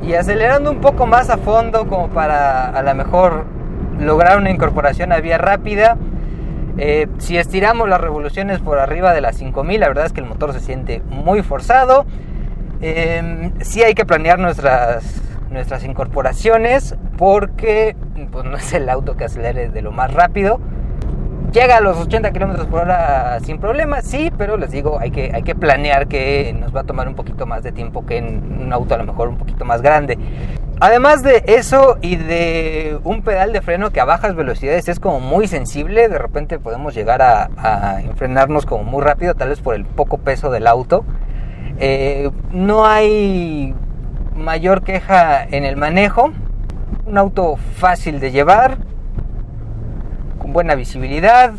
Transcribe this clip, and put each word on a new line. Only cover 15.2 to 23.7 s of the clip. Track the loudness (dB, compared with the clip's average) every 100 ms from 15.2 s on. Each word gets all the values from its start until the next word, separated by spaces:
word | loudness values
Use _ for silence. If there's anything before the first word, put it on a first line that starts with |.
| -6 -6 -8
nuestras | -6 -6 -6
incorporaciones, | -6 -6 -4 0 0 0 2 4 4 2 0 -6 -8 0
porque, | 4 4 2 -2 0 2 0 -2 -10 -8 -8
pues, | -8 -6
no | -6
es | -4
el | -4 -2
auto | -2 -2 -4
que | -6
acelere | -4 -4 -4 -4
de | -4
lo | -6
más | -4 -2
rápido. | 2 2 2 0 0 -4 -6 -6 -4 -4 -4 -4 -4 0
Llega | 4 6 6
a |
los | 6 0
ochenta | 0 0 0
kilómetros | -2 -2 -2 -4
por | -2
hora | 0 0 2 0 0 -4
sin | -6 -6
problema, | -2